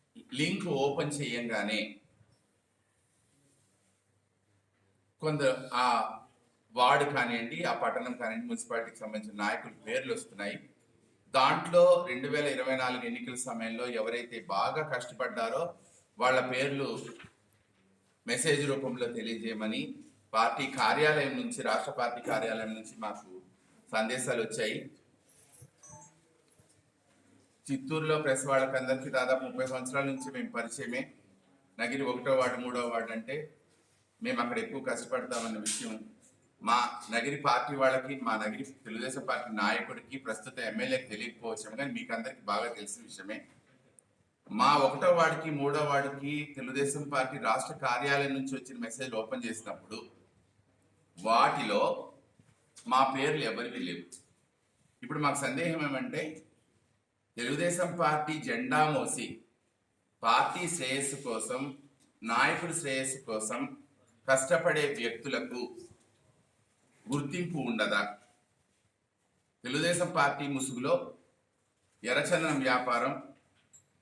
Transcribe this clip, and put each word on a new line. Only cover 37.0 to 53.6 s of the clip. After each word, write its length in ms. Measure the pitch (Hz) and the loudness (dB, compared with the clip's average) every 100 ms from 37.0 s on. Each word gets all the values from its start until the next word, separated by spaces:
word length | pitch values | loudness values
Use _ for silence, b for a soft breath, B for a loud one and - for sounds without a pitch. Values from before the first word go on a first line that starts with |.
| - | -4
నగిరి 260 | 113 131 143 | -2 -2 0
పార్టీ 400 | 139 - 151 139 | 2 2 2 2
వాళ్ళకి, 440 | 131 131 131 135 | 4 4 0 -4
మా 140 | 113 107 | -2 -2
నగిరి 280 | 107 110 | -2 -4
తెలుగుదేశం 640 | - - 117 113 131 127 120 | -8 -12 -10 -6 -6 -4 -2
పార్టీ 280 | 127 113 107 | -4 -2 0
నాయకుడికి, 640 | 104 113 - 113 - 131 | 2 2 -2 -8 -10 -10
ప్రస్తుత 400 | 113 110 131 127 | -6 -8 -8 -6
ఎమ్మెల్యేకి 500 | 117 110 104 131 - | -4 -2 0 0 -2
తెలియకపోవచ్చాము, 680 | 107 - - 233 220 - 127 | -8 -8 -8 -8 -8 -8 -6
కానీ 160 | 139 | -6
మీకు 220 | 117 - | -6 -4
అందరికీ 260 | - - - | -6 -6 -8
బాగా 320 | 101 104 - | -4 -2 -2
తెలిసిన 300 | - 104 - | -6 -10 -12
విషయమే. 360 | - - 98 107 - - _ _ _ _ _ _ _ _ - | -14 -14 -10 -10 -10 -20 _ _ _ _ _ _ _ _ -8
మా 260 | 104 123 143 | 2 6 6
ఒకటో 360 | 135 143 180 | 4 4 4
వార్డుకి, 380 | 170 160 156 160 | 6 4 2 -2
మూడో 280 | 147 139 147 | -2 0 2
వార్డుకి 720 | 147 139 139 139 139 147 147 - | 2 2 0 -4 -4 -4 -6 -8
తెలుగుదేశం 520 | 123 127 139 151 139 | -6 0 0 0 -2
పార్టీ 300 | 139 131 - | 0 -2 -2
రాష్ట్ర 360 | 113 131 - | 0 0 -2
కార్యాలయం 600 | 156 135 123 143 139 139 | -4 -2 0 2 2 2
నుంచి 200 | 135 135 127 | -2 -4 -6
వచ్చిన 220 | - 123 | -10 -10
మెసేజ్ 360 | 117 - 131 | -10 -8 -6
ఓపెన్ 300 | 110 110 127 | -4 -4 -6
చేసినప్పుడు 540 | 117 113 - 85 87 107 - - _ _ _ _ _ _ _ _ _ - | -6 -8 -8 -12 -12 -12 -12 -20 _ _ _ _ _ _ _ _ _ -4
వాటిలో 640 | 110 117 - 127 110 101 - - - - _ _ _ _ _ - - | 4 6 6 4 2 4 4 2 -6 -18 _ _ _ _ _ -16 2
మా 260 | 131 123 135 | 4 6 4
పేర్లు 280 | 143 - | 0 0
ఎవరివి 340 | 113 104 | -2 -2